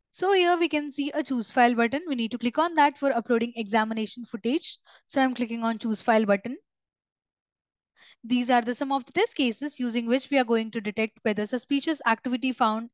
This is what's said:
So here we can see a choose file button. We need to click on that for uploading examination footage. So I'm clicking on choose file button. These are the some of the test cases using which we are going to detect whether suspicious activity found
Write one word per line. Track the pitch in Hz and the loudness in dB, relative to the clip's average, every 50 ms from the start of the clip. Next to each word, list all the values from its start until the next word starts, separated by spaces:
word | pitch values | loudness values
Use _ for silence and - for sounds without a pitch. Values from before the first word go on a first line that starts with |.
| _ _ | _ _
So | - - 370 381 403 | -8 -4 0 2 4
here | 370 359 349 349 330 | 4 4 4 4 4
we | 339 294 | 2 0
can | - 302 294 294 262 | 0 -2 -4 -4 -4
see | - 277 285 - | -4 -4 -4 -2
a | 302 285 | -4 -4
choose | - 269 240 214 - | -2 -2 -4 -4 0
file | - 254 240 240 247 | 2 2 4 4 4
button. | 226 233 226 226 294 359 | 2 0 0 0 -4 -6
We | 349 277 | -4 -4
need | 240 226 214 247 | -4 -4 -4 -4
to | 233 | -4
click | 233 240 - 302 | -4 -2 0 0
on | 320 349 339 | 0 2 4
that | 311 285 302 285 - | 4 4 4 4 0
for | 277 277 | -2 0
uploading | 254 233 - - 247 226 233 240 233 | 0 0 0 0 0 0 0 -2 -6
examination | 233 220 196 208 220 220 220 226 220 214 202 - 247 233 | -8 -4 -2 0 0 0 0 -2 -4 -6 -6 -6 -10 -12
footage. | - - 208 - 233 269 339 - - - - _ _ - - _ | -12 -10 -6 -2 -2 -2 -2 -2 -6 -10 -12 _ _ -20 -20 _
So | - - 277 269 | -4 0 2 2
I'm | 262 247 | 2 0
clicking | 240 247 220 233 233 226 | -2 -4 -4 -4 -4 -2
on | 226 226 208 | -2 -2 -2
choose | - 226 214 - - | -2 -4 -4 -2 2
file | - 226 220 226 | 2 4 4 4
button. | 202 202 196 - 233 262 392 _ _ _ _ _ _ _ _ _ _ _ _ _ _ _ _ _ _ _ _ _ _ _ _ _ _ _ _ _ - - _ - | 4 2 2 0 -4 -10 -12 _ _ _ _ _ _ _ _ _ _ _ _ _ _ _ _ _ _ _ _ _ _ _ _ _ _ _ _ _ -20 -20 _ -6
These | 220 247 247 247 233 | -2 0 0 2 4
are | 254 240 | 4 4
the | 226 233 247 | 2 2 -2
some | - 285 269 269 | -4 -2 -2 -2
of | 269 247 | -2 -4
the | - - | -4 -2
test | 359 427 - - | 0 0 0 0
cases | - 277 240 220 - 277 294 - - | 0 0 0 0 -2 -6 -10 -6 -4
using | 247 240 220 240 233 | -4 -2 -2 -2 0
which | 226 240 269 - - | 2 0 0 0 2
we | 285 269 | 2 2
are | 247 | 2
going | 226 233 226 226 220 - | 4 2 0 0 -2 -6
to | 233 196 | -8 -6
detect | 208 202 - 220 214 - _ - | -4 -2 -2 -2 -4 -4 _ -2
whether | 226 208 202 208 | -2 -2 -2 -2
suspicious | 208 - 247 - - 285 277 - 330 311 - - | -4 -4 -6 -4 -2 -2 0 0 0 -2 0 0
activity | 233 226 220 - 254 247 247 240 262 240 | 0 0 0 0 -4 -4 -2 -2 -2 0
found | - 240 220 214 220 233 233 | 2 2 2 2 0 -4 -8